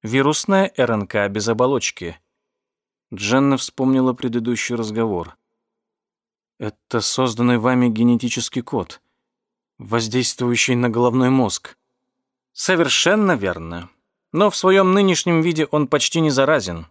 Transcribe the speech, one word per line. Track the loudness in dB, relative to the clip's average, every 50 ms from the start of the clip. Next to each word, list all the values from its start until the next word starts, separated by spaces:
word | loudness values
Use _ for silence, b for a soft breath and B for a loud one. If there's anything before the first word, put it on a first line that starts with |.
"Вирусная | -8 -2 0 2 2 2 2 0 0 2 2 2 2 0 _
Р | -2 0 0
Н | 0 -2 -2
К | -2 -2 -2 -2 0
без | -2 -4 -2 -2
оболочки". | 0 0 0 0 0 -2 -4 -6 -8 -8 -12 -12 -12 -14 _ _ _ _ _ _ _ _ _ _ _ _ _ _ _ _ _ _ -14
Дженна | -10 -4 0 0 2 2 2 0
вспомнила | 0 -2 -6 _ -2 0 2 2 2 2 0
предыдущий | 0 -2 -4 -4 -4 -4 -4 -4 -4 -4 -4 -6 -4
разговор. | -4 -4 -4 -2 -2 -2 -2 -2 -4 -6 -8 -14 _ _ _ _ _ _ _ _ _ _ _ _ _ _ _ _ _ _ _ _ _ _ _ _ _
"Это | -10 -10 -10 _ _ _ -4 -2
созданный | 0 0 0 0 0 -2 0 0 2 2 2 2
вами | 2 2 2 2 2 0
генетический | 2 2 2 2 2 2 0 -4 -4 -4 -4 -4 -4 -6
код, | -8 -6 -6 -6 -6 -8 -12 -20 _ _ _ _ _ _ _ _ _ _ _ _ _ _ _ _
воздействующий | -10 -4 -2 -2 -2 0 -2 -2 0 -2 -2 -2 -2 -2 0 0 0 0 0
на | 0 0 0
головной | 0 2 2 2 2 2 2 4
мозг". | 4 2 2 0 -2 -6 _ -14 -20 _ _ _ _ _ _ _ _ _ _ _ _ _ _ _
"Совершенно | _ -4 0 0 2 2 2 2 2 0 2 2 2 2 2 2 2
верно. | 0 0 -4 -4 -4 -8 -12 -12 -12 -14 -16 _ _ _ _ _ _ _ _
Но | 0 2 2 2
в | 2
своем | 2 2 4 4 4 4 4
нынешнем | 4 4 4 2 2 0 0 0 0 2
виде | 2 0 0 0 -2
он | 0 0 -2 0
почти | 0 0 0 0 0 0 0
не | 0 2
заразен | 2 2 2 2 2 0 0 -4 -8 -10 -12 -16